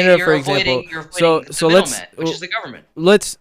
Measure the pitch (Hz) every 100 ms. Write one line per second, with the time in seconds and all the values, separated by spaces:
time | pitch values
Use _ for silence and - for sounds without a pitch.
0 | 185 180 180 156 139 143 135 127 120 160
1 | 156 - 165 160 - - 165 180 170 113
2 | 90 - 160 147 175 220 175 98 _ -
3 | 170 208 - -